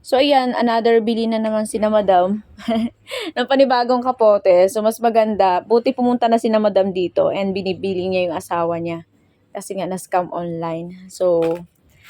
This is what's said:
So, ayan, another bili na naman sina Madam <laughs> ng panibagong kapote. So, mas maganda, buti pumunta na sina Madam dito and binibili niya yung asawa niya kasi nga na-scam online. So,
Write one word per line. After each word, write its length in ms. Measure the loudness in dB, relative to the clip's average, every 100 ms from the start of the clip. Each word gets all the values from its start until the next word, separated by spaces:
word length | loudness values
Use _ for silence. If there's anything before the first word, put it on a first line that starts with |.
So, 160 | 0 2
ayan, 400 | 4 4 2 0
another 480 | 0 2 4 2
bili 240 | 2 -2 -2
na 80 | -2
naman 320 | -2 -4 -4
sina 240 | -2 0
Madam 480 | 0 4 4 4 -2 -6 -14 -4 -2
<laughs> 520 | -4 _ -12 -8 -8 -6
ng 80 |
panibagong 560 | -2 2 4 2 0 -2
kapote. 640 | -2 2 4 4 4 4 4
So, 80 | 2
mas 160 | -2 0
maganda, 640 | 0 2 0 2 2 2
buti 320 | 2 0 0
pumunta 320 | -2 -2 0
na 160 | 2 0
sina 160 | 2 2
Madam 320 | 2 2 0
dito 400 | -2 -4 0 0
and 240 | 0 -4
binibili 560 | -4 -4 -6 -4 -4 -2
niya 240 | -2 -2
yung 40 | -6
asawa 440 | -6 -4 -2 -4
niya 240 | -6 -8 -12 _ _ _ _
kasi 240 | -16 -10 -8
nga 80 |
na-scam 480 | -6 -8 -4 -2 -2
online. 720 | -6 -8 -6 -6 -8 -10 -14 -20
So, 400 | -4 0 2 0 -4 -10 _ _ _ -20